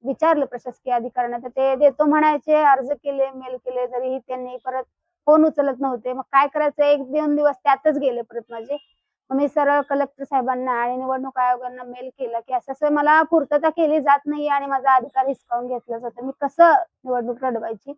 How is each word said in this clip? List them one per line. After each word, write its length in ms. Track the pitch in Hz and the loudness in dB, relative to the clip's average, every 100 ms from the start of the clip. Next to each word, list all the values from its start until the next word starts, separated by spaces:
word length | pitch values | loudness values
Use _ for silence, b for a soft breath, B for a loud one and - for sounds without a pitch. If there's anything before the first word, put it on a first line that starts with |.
विचारलं 400 | 233 262 320 311 | -6 -2 2 2
प्रशासकीय 480 | 269 247 254 - - | -2 -6 -14 -12 -4
अधिकाऱ्यांना, 460 | 247 226 247 240 240 | -4 -4 -6 -4 -6
तर 100 | 247 | -8
ते 280 | 254 269 269 | -2 0 4
देतो 280 | 285 285 | 2 4
म्हणायचे, 500 | 302 302 311 302 - | 2 4 2 0 2
अर्ज 360 | 302 302 269 247 | 4 4 4 0
केले, 400 | 285 285 277 269 | -6 -6 -4 -4
मेल 260 | 262 254 254 | -4 -12 -10
केले, 300 | 254 254 247 | -8 -6 -4
तरीही 320 | 247 254 262 | -4 -4 -6
त्यांनी 380 | _ 254 254 247 | _ -10 -10 -10
परत 260 | 262 254 247 _ _ _ - | -8 -8 -8 _ _ _ 4
फोन 180 | 311 | 6
उचलत 360 | 311 311 277 254 | 6 2 -2 -2
नव्हते. 320 | 269 247 247 | -4 -4 -6
मग 100 | 254 | -8
काय 240 | - - 285 | 0 2 2
करायचं, 360 | 302 302 285 | 0 -2 0
एक 300 | 294 294 254 | 2 2 0
दोन 240 | 294 302 294 | -2 0 2
दिवस 200 | 294 277 | 0 0
त्यातच 340 | 262 269 311 285 | 0 2 2 0
गेले 240 | 269 240 | -2 -4
परत 200 | 226 233 220 | -8 -12 -12
माझे. 260 | 233 226 294 _ _ _ _ _ | -14 -10 -10 _ _ _ _ _
मग 60 | 269 | -2
मी 120 | 285 | 0
सरळ 320 | - 285 285 | 2 2 2
कलेक्टर 440 | 277 277 277 _ | 0 -2 -4 _
साहेबांना 480 | 269 277 247 254 262 | -4 -2 -2 -4 -2
आणि 240 | 240 240 254 | -2 -2 -4
निवडणूक 420 | 262 262 262 254 | -4 -4 -4 -2
आयोगांना 440 | 247 247 247 254 | 0 0 -4 -12
मेल 280 | 247 247 254 _ | -16 -14 -14 _
केला 220 | 254 233 | -8 -8
की 140 | 233 | -6
असं 180 | 254 - | -6 -6
असं 200 | 269 294 | -4 0
मला 300 | 294 294 311 | 2 4 4
पूर्तता 460 | 320 330 285 294 320 | 4 2 2 0 0
केली 320 | 311 320 311 | 0 2 2
जात 180 | 277 285 294 | 2 2 0
नाहीये 220 | 294 294 | -6 -2
आणि 180 | 285 277 | -2 -2
माझा 280 | 269 262 | -2 2
अधिकार 320 | 262 254 269 262 | 2 2 -2 -2
हिसकावून 400 | 269 _ 240 247 | -4 _ -6 -4
घेतला 320 | 247 233 233 | -8 _ -10
जातो, 260 | 240 233 | -10 -10
मी 80 | 262 - | -12 -6
कसं 320 | 277 - 339 302 - _ | -8 6 6 6 2 _
निवडणूक 400 | 262 247 233 247 | -6 -4 -4 -4
लढवायची. 480 | 262 226 226 226 277 | -4 -4 -6 -10 -12